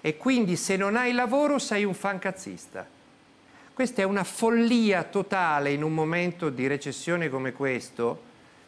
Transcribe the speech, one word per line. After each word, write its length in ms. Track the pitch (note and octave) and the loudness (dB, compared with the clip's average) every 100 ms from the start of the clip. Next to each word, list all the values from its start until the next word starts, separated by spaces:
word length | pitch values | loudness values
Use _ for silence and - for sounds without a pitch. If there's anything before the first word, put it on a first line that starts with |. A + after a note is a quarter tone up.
e 160 | D#3 D#3 | -6 -2
quindi 400 | B3+ B3+ G3 E3+ | 2 2 2 0
se 200 | - F#3+ | 0 0
non 200 | G3 A3+ | 2 2
hai 160 | B3 | 2
lavoro 480 | B3 B3 C4+ D4 C#4 | 0 2 2 2 0
sei 240 | - G#3 | 0 0
un 100 | G#3 | 0
fancazzista. 920 | F3+ G3 F#3+ F#3+ F#3+ - F2+ - G2 - - - - - - - - - | -2 -4 -4 -6 -6 -10 -14 -14 -14 -14 -18 -20 -20 -20 -20 -20 -20 -10
Questa 300 | - B3+ A#3+ | -2 -2 0
è 20 | |
una 200 | G3 G3+ | 0 0
follia 800 | F3 - A3+ A#3 A#3 A#3+ A3 F#3 | -2 0 2 4 4 4 4 2
totale 640 | - G3+ F#3+ F#3+ E3+ D3 C#3+ | 0 -2 0 0 2 2 2
in 140 | C#3+ | 0
un 100 | D#3 | 0
momento 560 | D#3+ D#3 E3+ F3 E3+ D#3+ | 0 0 0 -2 -2 -4
di 160 | B2 C3 | -2 0
recessione 640 | C#3+ C#3+ B2 - F3 D#3+ | -2 -4 -8 -4 -2 -2
come 240 | C3 C3 | -2 -4
questo, 720 | A#2+ C#3 B2 - - A#2 - - - - - | -2 -2 -2 -6 -4 -2 -4 -10 -20 -20 -20